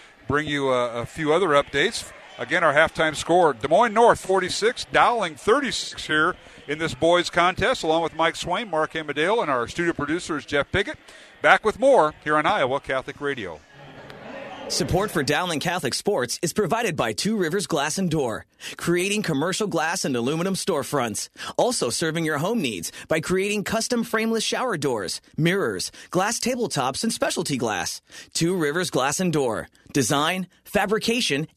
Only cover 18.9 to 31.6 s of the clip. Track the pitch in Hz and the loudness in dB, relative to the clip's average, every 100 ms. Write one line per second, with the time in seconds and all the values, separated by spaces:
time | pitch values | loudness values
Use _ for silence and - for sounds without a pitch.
18.9 | 175 190 208 185 143 165 170 208 160 156 | 0 0 -2 0 0 0 -2 -2 0 -2
19.9 | 180 170 123 120 160 185 185 - 156 127 | -2 -2 -2 0 0 -2 -2 -2 -2 0
20.9 | 147 117 104 - - - - 208 247 127 | 0 0 -2 -8 -12 -6 0 0 2 -2
21.9 | - 165 156 160 147 175 233 139 98 - | -2 -2 -2 -2 0 0 0 -2 -4 -8
22.9 | - - 160 - 185 202 208 170 220 226 | -12 -2 -2 0 0 0 -2 -2 -2 0
23.9 | 240 226 220 226 226 - 208 247 180 143 | -2 0 0 0 0 -2 -2 -2 -2 -2
24.9 | 117 85 - - - 165 196 139 92 - | -2 -4 -8 -10 0 2 2 0 -2 -6
25.9 | - - 175 196 233 233 254 208 - 127 | -10 -4 0 0 0 -2 -2 -2 0 -2
26.9 | 131 226 - - - 156 135 117 98 85 | -2 -4 -2 -2 -2 -4 -2 -2 -2 -4
27.9 | - - - - - 165 185 147 160 170 | -8 -14 -20 -10 -2 0 0 0 0 -2
28.9 | 143 131 147 185 151 127 101 78 _ - | 0 0 0 0 0 0 -2 -6 _ -4
29.9 | 147 123 143 156 185 180 _ - 202 196 | 0 2 2 2 0 -6 _ -2 0 2
30.9 | 214 - 240 - 139 156 - | 0 0 0 0 -2 -4 -2